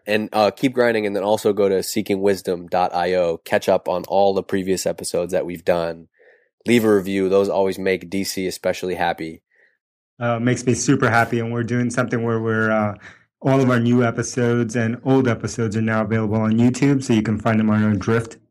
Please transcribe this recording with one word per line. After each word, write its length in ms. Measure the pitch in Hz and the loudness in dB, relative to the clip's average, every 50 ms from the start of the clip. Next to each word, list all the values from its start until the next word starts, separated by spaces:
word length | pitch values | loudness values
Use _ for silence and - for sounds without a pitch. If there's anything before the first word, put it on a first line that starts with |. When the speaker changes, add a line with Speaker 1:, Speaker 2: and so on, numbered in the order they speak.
| - | -4
Speaker 1:
And, 240 | - 107 107 107 - - | -2 -2 -2 -2 -2 0
uh, 180 | 107 110 - | 2 2 2
keep 220 | - - - 131 123 | 2 0 -2 -2 2
grinding, 340 | 123 120 120 113 110 107 101 | 2 2 2 2 0 0 -2
and 80 | 101 | -2
then 80 | 98 92 | -2 0
also 300 | 104 110 107 - 113 101 | 0 0 2 2 0 2
go 160 | 101 101 98 | 2 2 2
to 120 | 95 92 | 2 0
seeking 400 | 92 - - 110 98 - 101 95 | -2 -2 -4 -4 -2 -2 -2 0
wisdom 460 | 95 101 98 92 - 98 92 87 87 87 | 2 0 0 0 -2 -6 -6 -6 -6 -4
dot 260 | - 90 90 - - | -2 0 0 0 0
I 220 | 87 87 90 92 | -2 -2 0 0
O. 220 | 90 87 85 82 - | 0 0 0 -2 -4
Catch 300 | - - - 104 - - | -6 -2 -2 -2 2 2
up 200 | 95 92 - - | 0 0 0 -2
on 160 | 90 90 - - | -4 -4 -4 -2
all 260 | - 98 101 101 98 | 0 2 2 2 2
the 80 | 95 90 | 0 -4
previous 420 | - - 98 92 95 95 87 - | -2 -4 -4 0 0 -2 -2 -2
episodes 460 | 87 87 - 92 - - 90 87 85 | -4 -6 -6 -8 -6 -4 -4 -4 -2
that 140 | 92 87 69 | -2 -4 -4
we've 200 | 85 90 82 85 | -4 -8 -8 -2
done. 440 | - 87 87 85 85 82 82 82 _ _ _ _ _ _ _ _ _ _ _ - 110 | 0 0 0 0 -4 -6 -10 -16 _ _ _ _ _ _ _ _ _ _ _ 0 2
Leave 160 | 117 120 110 | 2 4 6
a 100 | 110 107 | 6 4
review. 360 | 101 90 98 98 98 95 92 | 4 2 0 -2 0 0 2
Those 200 | 95 98 101 101 | 4 2 2 2
always 300 | 76 95 98 95 92 92 | 0 0 0 0 -2 -2
make 320 | 95 98 95 87 - 85 | -2 -2 -2 -2 -4 -6
D 120 | 92 98 98 | -6 -6 -4
C 220 | - - 98 92 | -4 -6 -6 -6
especially 480 | 90 - - - 92 90 - - 92 90 | -6 -6 -4 -4 -4 -4 -4 -4 -6 -4
happy. 480 | 87 87 85 82 - 82 80 80 - _ _ _ _ _ _ _ _ _ _ _ _ _ _ _ - | -2 -2 -2 -2 -4 -6 -12 -12 -14 _ _ _ _ _ _ _ _ _ _ _ _ _ _ _ -6
Speaker 2:
Uh, 200 | 123 120 120 113 | -4 -4 -2 0
makes 280 | 117 123 123 123 - 127 | 0 0 0 0 0 0
me 80 | 117 | 0
super 340 | 107 - - 139 127 131 117 | 0 2 0 2 2 2 2
happy. 300 | 110 117 113 - 123 117 | 2 2 2 2 0 -4
And 120 | 113 113 | -4 -4
we're 120 | 117 120 117 | -4 -4 -4
doing 260 | 107 120 123 123 120 | -2 -2 -2 -2 -2
something 340 | 117 131 123 113 127 117 113 | -2 -2 -2 -2 -2 -2 -2
where 160 | 117 113 113 | -2 -2 -2
we're, 300 | 110 113 110 110 110 110 | -2 -2 -2 0 0 0
uh, 260 | 110 110 107 104 104 - - - - _ _ _ _ _ | 0 0 0 -2 -4 -8 -14 -20 -20 _ _ _ _ _
all 180 | - 139 135 135 | 0 2 2 4
of 100 | 135 123 | 4 2
our 80 | 127 117 | 2 2
new 240 | 117 120 123 123 123 | 2 2 2 2 2
episodes 720 | 117 113 - 113 - - 127 120 120 120 120 120 110 110 | 2 0 -2 -6 -4 -2 0 0 2 2 0 0 0 -2
and 260 | 120 113 110 117 120 - | -2 -2 -2 -4 -4 0
old 240 | 135 131 135 131 120 | 2 2 4 4 2
episodes 480 | 113 110 - 104 - - 113 110 98 | 0 -2 -4 -8 -4 -4 -4 -2 -2
are 60 | 113 | -2
now 220 | 110 110 110 110 110 | -2 0 0 0 0
available 340 | 107 113 113 110 104 107 113 | 0 -2 -2 -2 0 0 0
on 160 | 110 107 110 | 0 2 2
YouTube. 500 | 113 120 123 123 - 147 143 143 135 131 | 4 4 2 2 2 2 2 2 2 0
So 100 | - 117 | 0 2
you 100 | 110 110 | 2 2
can 160 | 110 107 104 | 0 -2 0
find 200 | - 117 110 110 | 0 0 2 2
them 120 | 110 107 | 2 2
on 120 | 107 107 107 | 2 2 2
our 100 | 107 107 | 2 0
Drift 440 | 98 95 117 113 117 110 - - - _ _ | 0 0 0 0 0 0 -4 -12 -20 _ _